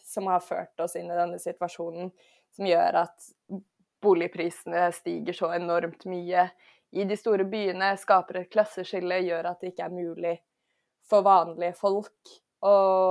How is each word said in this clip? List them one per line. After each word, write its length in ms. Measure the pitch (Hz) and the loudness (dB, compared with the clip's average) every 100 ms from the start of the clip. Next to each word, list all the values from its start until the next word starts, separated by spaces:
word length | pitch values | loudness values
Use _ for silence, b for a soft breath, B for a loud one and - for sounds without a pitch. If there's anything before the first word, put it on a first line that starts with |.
| - | -10
som 220 | - 190 | -8 0
har 160 | 180 | 0
ført 360 | - - 175 - | 0 -8 -8 -8
oss 140 | 170 175 | -6 -6
inn 100 | 175 | -6
i 60 | 175 | -2
denne 220 | 175 175 | -2 -4
situasjonen, 680 | 175 175 175 - 170 165 185 - b b b | -8 -6 -8 -8 -10 -8 -12 -12 b b b
som 140 | - 196 | -8 0
gjør 320 | 170 175 170 170 | 2 4 2 -2
at 240 | - - _ _ 190 - _ _ _ | -6 -20 _ _ -14 -14 _ _ _
boligprisene 880 | 208 180 170 175 170 - - 170 175 | 4 4 2 -4 -6 -6 -6 0 0
stiger 440 | 170 - 170 - 175 | 0 -6 -6 -6 -4
så 160 | 165 175 | -4 -2
enormt 500 | 175 170 170 165 185 | -2 -2 -2 -8 -10
mye 380 | 180 175 180 180 - b b b | -8 -2 2 2 0 b b b
i 120 | - 196 | -4 -2
de 80 | 208 | -2
store 300 | 233 202 190 | 0 0 0
byene, 440 | 214 202 180 196 190 | -2 -4 -2 -2 -2
skaper 460 | - 190 185 185 | 4 2 4 -8
et 80 | 180 | -4
klasseskille, 680 | 220 208 - 185 196 175 185 185 | 0 0 -2 -8 -6 -2 -2 0
gjør 240 | 170 170 | -2 -4
at 140 | 175 | -8
det 100 | 185 | -10
ikke 140 | 185 175 | -10 -10
er 80 | 180 | -8
mulig 400 | 175 170 170 170 _ _ _ _ _ _ _ | -8 -6 -6 -6 _ _ _ _ _ _ _
for 160 | 208 196 | 4 6
vanlige 480 | 190 165 165 175 175 | 6 4 -2 -6 -2
folk 560 | 202 196 208 _ - - _ _ | 0 0 -4 _ -20 -20 _ _
å 120 | 196 202 190 190 185 | 4 6 6 4 4